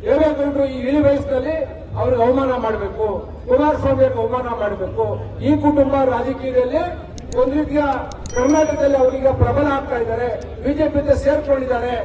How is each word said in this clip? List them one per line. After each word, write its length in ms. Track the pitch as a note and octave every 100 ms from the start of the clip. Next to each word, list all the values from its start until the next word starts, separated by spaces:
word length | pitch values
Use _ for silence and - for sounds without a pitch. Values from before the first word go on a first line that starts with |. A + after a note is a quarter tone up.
ದೇವೇಗೌಡರು 600 | A#3 C#4+ D#4 C#4 C#4+ C#4+ C4+ C4
ಈ 40 | B3
ಇಳಿ 120 | D4 C#4
ವಯಸ್ಸಿನಲ್ಲಿ 500 | C#4 C#4 C4 C#4 D#4+ C#4+ - - G3+
ಅವ್ರಿಗೆ 220 | A#3+ B3 A#3
ಅವಮಾನ 260 | C4 C4+ B3 A3+
ಮಾಡ್ಬೇಕು, 420 | G#3 G3 G3+ G#3+ F#3 - - -
ಕುಮಾರಸ್ವಾಮಿ 520 | B3+ D4+ D4+ C#4 C4 C4
ಅವ್ರಿಗೆ 160 | A#3
ಅವಮಾನ 240 | A3+ B3+ B3 A3+
ಮಾಡ್ಬೇಕು, 440 | G#3 G3+ F#3 - A3 F#3+ - - C4
ಈ 40 | D4
ಕುಟುಂಬ 320 | D4 D4 C4+ C4+ C4 A#3+
ರಾಜಕೀಯದಲ್ಲಿ 680 | B3+ B3+ C4 B3 B3 D4 F4 - - - - A#3
ಒಂದ್ 120 | C4 D4
ರೀತಿಯ 240 | C#4+ C#4+ C#4+ C4 - - - B3
ಕರ್ನಾಟಕದಲ್ಲಿ 600 | C4 D#4 D#4 D4 C#4 C#4
ಅವರಿಗೆ 280 | B3+ C4+ C4+ B3+
ಪ್ರಬಲ 260 | B3 C4 D4 C4+
ಆಗ್ತಾ 220 | C4+ B3
ಇದ್ದಾರೆ, 260 | A3+ A3+ A#3+ G#3+ - -
ಬಿ 80 | B3+ D4+
ಜೆ 100 | D4
ಪಿ 60 | D4
ಜೊತೆ 140 | C#4+ C4 C#4
ಸೇರ್ಕೊಂಡಿದ್ದಾರೆ 680 | D4+ C#4+ C4+ B3+ B3 A#3+ A#3